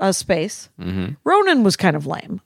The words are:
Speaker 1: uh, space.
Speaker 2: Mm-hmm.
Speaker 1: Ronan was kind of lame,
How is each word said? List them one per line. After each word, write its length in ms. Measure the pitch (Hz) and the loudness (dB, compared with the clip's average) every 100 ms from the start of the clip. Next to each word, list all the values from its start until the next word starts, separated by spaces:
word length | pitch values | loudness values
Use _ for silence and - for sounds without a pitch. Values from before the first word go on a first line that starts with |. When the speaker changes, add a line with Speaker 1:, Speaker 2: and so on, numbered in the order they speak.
Speaker 1:
uh, 100 | 196 | -2
space. 580 | 185 - 170 175 - - - | -2 0 -2 -2 -8 -18 -12
Speaker 2:
Mm-hmm. 320 | - 95 92 147 | -6 -4 -4 -4
Speaker 1:
Ronan 400 | - 381 381 302 | 2 2 4 4
was 140 | 208 - | 4 2
kind 180 | 190 | 0
of 100 | 151 | 0
lame, 360 | 147 - - 190 | -4 -10 -10 -14